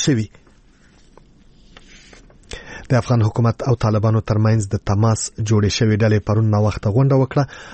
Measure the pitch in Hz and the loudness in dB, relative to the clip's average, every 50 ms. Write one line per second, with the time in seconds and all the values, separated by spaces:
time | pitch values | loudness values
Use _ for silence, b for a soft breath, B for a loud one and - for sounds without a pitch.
0 | - 160 135 110 110 - - - _ _ _ _ _ _ _ _ _ _ _ - | 0 0 0 0 -2 -4 -10 -18 _ _ _ _ _ _ _ _ _ _ _ -20
1 | - - - - - _ _ _ _ - - - - - - B B B B B | -20 -20 -20 -20 -20 _ _ _ _ -20 -20 -20 -20 -20 -20 B B B B B
2 | B B B B B - - - - B B B B B B B B - 131 120 | B B B B B -20 -20 -20 -18 B B B B B B B B 0 0 0
3 | - - 123 117 107 110 - 123 117 117 113 - - - 120 - - 107 107 107 | 2 2 0 2 2 0 0 0 0 0 0 -2 -2 -2 -2 0 0 0 0 2
4 | 104 110 110 110 - - 110 107 107 110 110 110 104 101 107 101 - - 101 101 | 0 2 0 0 0 0 -2 0 2 2 2 0 0 -2 -4 -6 -4 -2 0 2
5 | 113 113 110 - - - - - 110 104 113 104 104 98 - - 120 110 107 101 | 2 2 2 0 -2 -8 -8 -8 -2 0 2 2 2 0 0 0 2 2 2 2
6 | 113 107 107 104 - - 104 110 110 107 107 104 107 104 98 - - 107 98 123 | 2 2 2 0 0 0 0 0 2 2 2 2 0 0 -2 -2 -4 -2 0 2
7 | 139 139 135 135 131 - - 147 139 B B B B B | 2 2 2 2 0 0 0 -2 -2 B B B B B